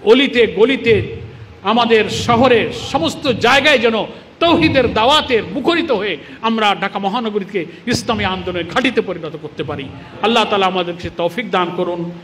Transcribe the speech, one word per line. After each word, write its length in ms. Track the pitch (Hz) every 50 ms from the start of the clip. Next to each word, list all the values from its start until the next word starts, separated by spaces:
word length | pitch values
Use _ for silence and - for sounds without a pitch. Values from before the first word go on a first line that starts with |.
| -
অলিতে 380 | 208 233 254 277 254 226 240 226 - -
গলিতে, 400 | 190 220 254 269 240 - 240 - - - - - - - - - - - - - - -
আমাদের 400 | 190 226 240 233 226 226 220 214 - - -
শহরে 400 | - - 240 226 262 254 247 220 175 147 - - -
সমস্ত 380 | - - 277 330 294 - - - 277 226 -
জায়গায় 400 | - 233 262 277 269 302 294 247
যেন 180 | 220 226 226 214 170 - - - - - - -
তৌহিদের 460 | 339 339 320 - 311 320 285 262 247 220 185
দাওয়াতের 500 | 220 220 254 302 302 302 - 247 214 180 170 190
মুখরিত 380 | 277 240 330 339 330 - 294
হয়ে 240 | 247 185 202 202 170 139 - - - -
আমরা 260 | - 226 226 220 214 202 196
ঢাকা 240 | 165 190 196 - 202
মহানগরীকে 640 | 202 190 190 254 226 220 208 208 196 - - 190 156 - - - -
ইসলামী 380 | 233 - - - - 226 208 202
আন্দোলনের 440 | 196 185 185 175 185 180 175 165 170
ঘাঁটিতে 320 | - 254 247 262 220 226
পরিণত 340 | - 190 175 165 160 151 160
করতে 280 | 175 160 143 - - 151
পারি। 220 | 127 147 139 139 127 - 123 - - - -
আল্লাহ 240 | - 214 233 233 214
তাআলা 220 | - 214 196 190
আমাদেরকে 400 | 185 185 185 175 170 175 170 175 170 -
তৌফিক 280 | - 170 175 170 247 240 190
দান 180 | 180 185 180 170 170
করুন। 260 | 175 180 170 175 175 170 170 170 -